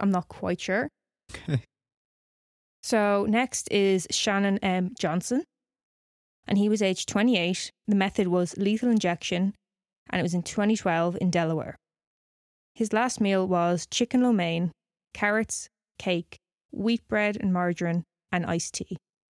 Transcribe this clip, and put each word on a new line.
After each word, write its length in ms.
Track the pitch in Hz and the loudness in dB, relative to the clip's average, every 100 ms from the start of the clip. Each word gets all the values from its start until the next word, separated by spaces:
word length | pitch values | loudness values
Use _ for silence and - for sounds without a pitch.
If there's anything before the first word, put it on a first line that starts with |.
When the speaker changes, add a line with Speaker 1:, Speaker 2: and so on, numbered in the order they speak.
Speaker 1:
I'm 100 | 202 | 0
not 160 | 185 - | 0 -2
quite 320 | - 185 180 | -8 -6 -4
sure. 300 | - 196 302 - _ _ - | -2 -2 -2 -8 _ _ -20
Speaker 2:
Okay. 280 | - - 131 - _ _ _ _ _ _ _ _ _ _ _ | -14 -4 -4 -4 _ _ _ _ _ _ _ _ _ _ _
Speaker 1:
So 420 | - 220 208 202 214 | -2 2 2 2 2
next 420 | 220 254 - - | 0 0 -4 -2
is 360 | 202 196 190 - | 2 4 2 0
Shannon 460 | - 220 196 202 196 | -2 0 2 2 0
M. 360 | 190 185 180 - | 0 0 -2 -2
Johnson. 440 | 170 175 - 254 - _ _ _ _ _ _ _ _ _ - | -2 -2 -2 -4 -4 _ _ _ _ _ _ _ _ _ -2
And 100 | 196 | 2
he 100 | 208 | 2
was 120 | 214 | 2
age 240 | 196 185 - | 2 0 -2
twenty-eight. 640 | 202 240 202 170 180 - - - | 0 2 2 0 -2 -6 -10 0
The 80 | 202 | 2
method 320 | 190 - 180 | 2 0 2
was 300 | 180 180 - | 2 0 0
lethal 320 | 196 220 247 | 0 2 2
injection, 640 | 220 180 170 - 175 196 - _ _ _ _ - | 2 2 -2 -4 0 0 -2 _ _ _ _ -6
and 100 | 180 | -4
it 40 | |
was 100 | 175 | -2
in 80 | 175 | -2
twenty 340 | - - 208 220 | -2 0 0 2
twelve 400 | 190 165 175 175 | 0 0 0 0
in 80 | 180 | 0
Delaware. 460 | 175 160 160 - - _ _ _ _ _ _ _ _ _ | 2 0 -2 -6 -12 _ _ _ _ _ _ _ _ _
His 180 | - 220 | -6 0
last 300 | 214 247 - | 0 0 0
meal 260 | 202 190 185 | 2 2 2
was 380 | 175 170 175 - | 2 2 0 -2
chicken 320 | - 240 254 | -2 0 2
lo 100 | 247 | 4
mein, 380 | 208 170 165 175 - _ _ _ | 2 2 0 -2 -4 _ _ _
carrots, 560 | - 208 214 220 - - _ _ - | -4 0 0 -2 -8 -12 _ _ -8
cake, 380 | 190 170 - - _ _ _ | -2 -2 -4 -16 _ _ _
wheat 360 | - 214 233 - | -4 -2 -2 -2
bread 300 | 214 208 208 | -2 0 -2
and 140 | 196 | 0
margarine, 500 | 180 175 170 175 170 - _ _ | 0 0 0 -2 -2 -4 _ _
and 140 | 175 170 | -4 -2
iced 260 | 170 - | -4 -4
tea. 240 | - - 180 - _ _ | -8 -10 -12 -14 _ _